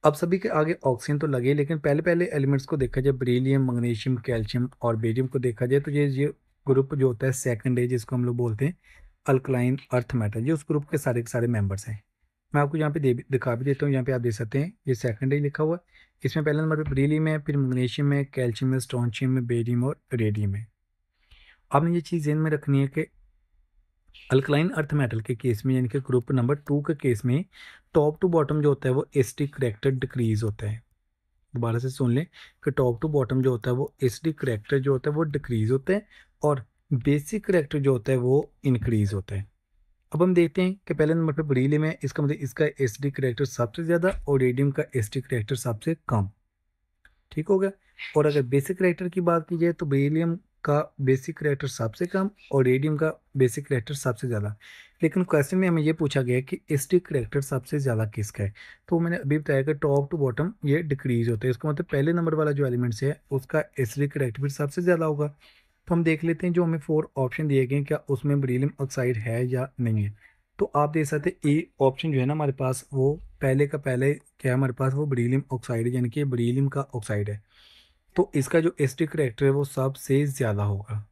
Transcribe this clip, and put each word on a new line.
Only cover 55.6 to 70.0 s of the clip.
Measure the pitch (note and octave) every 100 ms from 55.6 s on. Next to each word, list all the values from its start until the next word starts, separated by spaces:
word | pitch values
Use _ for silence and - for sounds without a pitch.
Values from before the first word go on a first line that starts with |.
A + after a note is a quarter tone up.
| F#3
हमें | E3
ये | D3+
पूछा | D#3+ D3 C#3
गया | B2 B2
कि | C3 - _
एसिडिक | D3 - F3+ -
करैक्टर | D3 A2+ C#3+
सबसे | C#3 C3+ - D3+
ज़्यादा | C3+ A2+ G#2+
किसका | A2 G#2 -
है, | G2+ - - - -
तो | E3+
मैंने | E3+ E3+
अभी | C#3 D3+
बताया | D3 C#3
कि | C3+
टॉप | D3 D3+ C#3 C#3+
टू | E3+
बॉटम | C3+ A#2 E3 - D3
ये | D3
डिक्रीज | E3 C#3 C3 A#2+ A#2
होता | A2+ B2+
है। |
इसका | B2 D#3
मतलब | D3 F3
पहले | C#3+ D3
नंबर | E3+ E3
वाला | D#3 D3+
जो | C#3+ C#3
एलिमेंट्स | B2 B2 A2
है | C3+ D3+ _
उसका | C#3 - D#3 D3+ -
एसिडिक | B2 - C#3
करैक्टर | C#3+ C3 A2
फिर | C#3+
सबसे | C#3 D3 D#3+
ज़्यादा | F3 E3+ D#3+
होगा। | D3 D3 C#3+ - _ _ _ -
तो |
हम | E3+
देख | E3 D#3
लेते | E3 D#3+ F3+
हैं |
जो | F3
हमें | E3+ D#3+
फोर | D3 D#3 D#3 -
ऑप्शन | B2+ - D#3
दिए | C#3 B2+
गए | C#3+
हैं, |
क्या | C#3 D3+ -
उसमें | C3+ D3 C#3+
beryllium | C3+ B2 C#3 -
ऑक्साइड | C3+ - B2 A#2
है | A2+ A#2 B2
या | B2+ C3+ -
नहीं | A#2+ A2